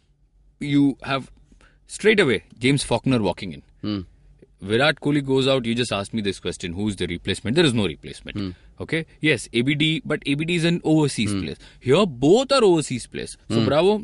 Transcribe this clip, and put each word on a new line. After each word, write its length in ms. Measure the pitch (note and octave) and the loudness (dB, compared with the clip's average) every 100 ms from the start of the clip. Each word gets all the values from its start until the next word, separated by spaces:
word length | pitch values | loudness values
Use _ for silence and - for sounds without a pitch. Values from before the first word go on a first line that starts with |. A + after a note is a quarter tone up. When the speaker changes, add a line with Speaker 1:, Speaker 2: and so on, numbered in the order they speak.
| _ _ _ _ _ _ | _ _ _ _ _ _
Speaker 1:
you 380 | C#3+ C#3+ C#3+ - | 0 2 2 0
have 280 | - C3+ B2 - _ - _ _ _ | -4 -6 -6 -18 _ -20 _ _ _
straight 340 | - G3+ G#3 | 0 4 4
away 240 | D3+ G2 - - | 4 2 -4 -2
James 260 | B2 C#3 | 2 2
Faulkner 360 | - A#2 C3+ B2 | 2 0 2 2
walking 320 | G2 - F#2+ | 2 -2 -8
in. 100 | C#2+ - _ | -12 -18 _
Speaker 2:
Hmm. 180 | G#2+ G2+ F2 _ _ _ - _ | -6 -6 -8 _ _ _ -20 _
Speaker 1:
Virat 380 | F#2+ A2+ D3 D3+ | -2 0 2 0
Kohli 240 | C#3+ D3 | -2 -2
goes 240 | C3+ C3+ C3 | 0 0 2
out, 160 | C3+ | 0
you 100 | A#2 | 0
just 160 | A#2 A#2+ | -2 -2
asked 220 | G2+ G2+ | -4 -4
me 80 | A2+ | -4
this 180 | G2+ - | -4 -4
question, 360 | F#2 - F2 | -8 -8 -8
who's 200 | F2 G#2+ F#2+ | -6 -4 -4
the 100 | F2 | -6
replacement? 480 | E2+ - F#2 G2 C#3+ | -6 -6 -6 -2 0
There 80 | |
is 80 | D#3+ | 2
no 140 | A#2+ F#2+ | 2 -2
replacement. 500 | C#2+ C#2 - - G#2 | -4 -14 -16 -12 -8
Speaker 2:
Hmm. 140 | F#2+ F2+ - - | -8 -10 -18 -16
Speaker 1:
Okay? 280 | F#2 D#3+ D#3 - | -8 -6 -8 -4
Yes, 260 | D3+ B2+ - | -2 -2 -2
A 80 | A#2 | -2
B 120 | B2+ | -2
D, 280 | D3 D#3 D#3+ | 0 0 -2
but 180 | - D3+ - | -4 -6 -4
A 80 | |
B 100 | C#3 | -4
D 100 | E3 F3 | -2 0
is 80 | E3+ | 0
an 160 | E3+ | 0
overseas 480 | - D#3 C#3+ - G#2+ | 2 2 2 0 -2
Speaker 2:
Hmm. 80 | G2 | -2
Speaker 1:
player. 120 | D#2 - - - | -6 -10 -16 -8
Here, 240 | A#2+ D3+ | 2 2
both 480 | G#3 A#2+ C#3 A3 C4+ | 2 2 4 4 4
are 100 | C#4 | 4
overseas 440 | G#3 E3 - A#2+ - | 4 4 0 -6 -8
players. 320 | C2 - - - | -10 -12 -12 -4
So, 120 | A2+ | 0
Speaker 2:
Hmm. 40 | |
Speaker 1:
Bravo, 320 | A2 C#3+ F#3 G#3+ | 2 2 2 2